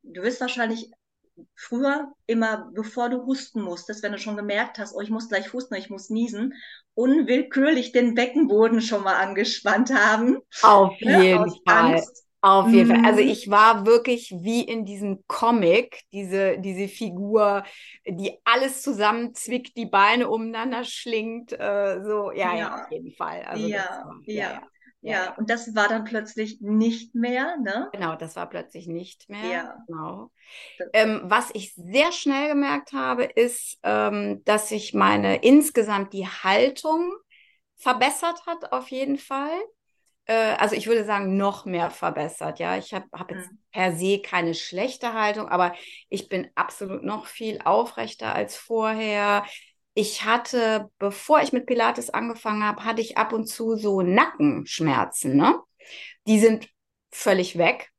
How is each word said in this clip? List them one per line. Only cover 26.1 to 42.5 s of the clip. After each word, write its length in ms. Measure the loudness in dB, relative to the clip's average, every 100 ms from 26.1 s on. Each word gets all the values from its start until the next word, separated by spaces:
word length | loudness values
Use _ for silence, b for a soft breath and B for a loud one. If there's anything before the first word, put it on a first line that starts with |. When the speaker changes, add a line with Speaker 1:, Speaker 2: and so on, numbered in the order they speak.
| -8 -8 -8 -8 -8
Speaker 1:
nicht 540 | 0 2 2 0 -6
mehr, 420 | -4 -2 -2 -4 -4
ne? 320 | -4 -6 -8
Speaker 2:
Genau, 240 | -8 -8 -8
das 200 | -12 -10
war 120 | -10
plötzlich 380 | -12 -14 -16 -12
nicht 420 | -12 -12 -20 _
mehr. 340 | -10 -6 -6
Speaker 1:
Ja. 220 | -8 -16 -16
Speaker 2:
Genau. 440 | -12 -12 -14 -18 _ B B B B
Speaker 1:
Das 100 | 0
Speaker 2:
Ähm, 300 | 2 2 0
was 260 | 0 -2 0
ich 200 | -10 -14
sehr 380 | -18 -2 2 2
schnell 360 | 0 -2 0 0
gemerkt 440 | 0 -2 -4 -6
habe, 320 | -6 -4 -2
ist, 540 | 0 2 0 0 -12 -8
ähm, 600 | -2 0 0 -2 -4 -4
dass 240 | 0 0 0
sich 240 | -8 -4
meine, 420 | 2 4 4 2 4
insgesamt 680 | 8 6 6 0 0 -2 -4
die 140 | -8 -10
Haltung 840 | -4 0 4 2 0 -2 -2 -2 -6 _ b b b _ _
verbessert 720 | -2 2 0 0 -6 -6 -10
hat, 260 | -10 -6
auf 180 | -8 -6
jeden 280 | -6 -4 -4
Fall. 400 | -6 -8 -6 -8 -10 _ _ _ _ _ -2
Äh, 280 | 0 0 0
also 160 | 0 0
ich 100 | 0
würde 180 | 0
sagen, 320 | 0 -4 -2 0
noch 280 | -2 -4
mehr 260 | -8 -4 -4
verbessert, 680 | -4 -6 -4 -8 -8 -10